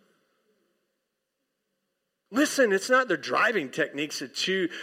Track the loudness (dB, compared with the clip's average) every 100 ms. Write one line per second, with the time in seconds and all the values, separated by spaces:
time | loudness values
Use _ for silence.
0 | _ _ _ _ _ _ _ _ _ _
1 | _ _ _ _ _ _ _ _ _ _
2 | _ _ _ 0 2 4 4 2 2 2
3 | 2 -2 -2 0 2 0 -4 -2 -4 -4
4 | -6 -6 -10 -4 -2 0 -2 -6